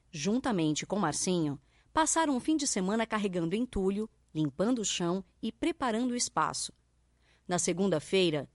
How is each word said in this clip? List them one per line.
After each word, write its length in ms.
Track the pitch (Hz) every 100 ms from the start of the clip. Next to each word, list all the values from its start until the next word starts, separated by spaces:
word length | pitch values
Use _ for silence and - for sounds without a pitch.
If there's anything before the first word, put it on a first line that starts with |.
| _
juntamente 760 | 165 156 240 269 196 156 151
com 140 | - 196
Marcinho, 600 | 170 143 - 180 151 139 - _ _
passaram 460 | - 311 330 320 254
o 40 |
fim 140 | 247
de 120 | 320 269
semana 400 | 208 185 220 220
carregando 500 | 220 202 180 165 208
entulho, 540 | 247 - 190 202 220 _ _
limpando 460 | 156 151 - 196 254
o 40 |
chão 400 | 196 - 175 185 185 _
e 100 | 220
preparando 600 | - 320 349 254 220 254
o 60 | 240
espaço. 540 | - - 156 - - - _ _ _ _ _ _ -
Na 100 | 175
segunda-feira, 880 | - 175 196 160 - 190 175 151 127